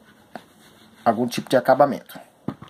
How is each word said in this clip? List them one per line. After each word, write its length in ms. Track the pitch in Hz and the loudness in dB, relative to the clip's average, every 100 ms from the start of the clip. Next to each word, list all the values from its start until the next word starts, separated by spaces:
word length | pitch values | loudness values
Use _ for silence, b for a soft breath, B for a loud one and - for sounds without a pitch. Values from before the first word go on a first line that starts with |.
| _ _ _ - - _ - _ - _ | _ _ _ -20 -20 _ -20 _ -20 _
algum 220 | - 110 120 | -2 -2 -2
tipo 240 | - - | -6 0
de 60 | 131 | 0
acabamento, 600 | 123 131 143 101 - - - _ - - - | 2 4 2 0 -10 -20 -20 _ -14 -14 -14